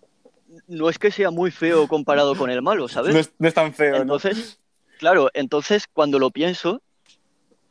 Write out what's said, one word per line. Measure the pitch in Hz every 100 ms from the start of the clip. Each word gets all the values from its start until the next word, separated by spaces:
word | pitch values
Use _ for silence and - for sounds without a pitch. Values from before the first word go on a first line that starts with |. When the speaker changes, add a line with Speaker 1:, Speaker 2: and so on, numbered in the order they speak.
| _ _ _
Speaker 1:
<laughs> | _ _ 165 -
Speaker 2:
no | 165 160
es | 160
que | 208
sea | 202 190
muy | 170 180
feo | - 165 165 143
comparado | 151 143 143 143 139
con | 127
el | 123
malo, | 151 208 123
¿sabes? | 131 131
Speaker 3:
No | 160
es, | 156 -
no | 160
es |
tan | 170 156
feo, | 151 147 135
¿no? |
Speaker 2:
Entonces, | 131 143 190 220 226 - _ _ _ -
claro, | 160 180 135
entonces | 143 131 147 - 208 -
cuando | - 147 139
lo | 131
pienso, | 135 170 175 170 233 _ _ _ _ _ _ _ _ _